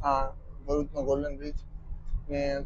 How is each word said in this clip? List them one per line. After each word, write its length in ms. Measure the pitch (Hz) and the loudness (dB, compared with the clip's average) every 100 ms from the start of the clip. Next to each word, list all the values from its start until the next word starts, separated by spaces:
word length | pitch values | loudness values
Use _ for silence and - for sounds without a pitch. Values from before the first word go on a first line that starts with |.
આ 280 | 143 135 135 - - - 143 | 2 4 2 -2 -10 -8 0
ભરૂચનો 360 | 147 147 147 | 2 2 0
ગોલ્ડન 340 | 139 139 147 139 | 2 2 2 -4
બ્રિજ. 180 | 147 - - - - - - - - | -4 -4 -4 -10 -6 -6 0 0 0
ને 120 | 143 143 139 | 0 2 0